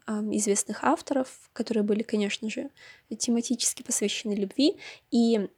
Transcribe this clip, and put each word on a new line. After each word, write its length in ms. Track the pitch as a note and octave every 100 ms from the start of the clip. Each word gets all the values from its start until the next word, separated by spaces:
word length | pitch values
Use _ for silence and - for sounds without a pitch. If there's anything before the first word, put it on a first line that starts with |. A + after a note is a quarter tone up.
| -
ам, 280 | G#3+ G#3+ G#3
известных 460 | G#3 G3+ - G#3
авторов, 680 | - - - C#4 B3+ - -
которые 300 | - A3 A3
были, 200 | G#3 G#3
конечно 460 | A3+ G#3+ G3+ - A3
же, 200 | - C#4 - - - _ A3
тематически 680 | - A#3 A#3 A#3 - -
посвящены 500 | - A3+ G3+ - A3 G3+
любви. 420 | G3 - D4 - - - _
И, 380 | A#3 A#3 A3+ F#3+